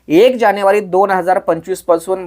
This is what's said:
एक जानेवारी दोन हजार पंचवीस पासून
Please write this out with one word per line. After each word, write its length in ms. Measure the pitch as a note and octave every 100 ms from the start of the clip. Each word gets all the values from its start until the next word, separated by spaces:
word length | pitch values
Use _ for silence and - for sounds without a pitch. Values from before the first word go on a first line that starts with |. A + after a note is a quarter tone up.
| -
एक 280 | D#3 B3 B3
जानेवारी 440 | A3 G3+ G3 G#3
दोन 280 | F#3+ F#3 G3
हजार 280 | F#3 F3 F#3
पंचवीस 420 | F#3 E3 F3+ F#3
पासून 460 | - E3 F3 F#3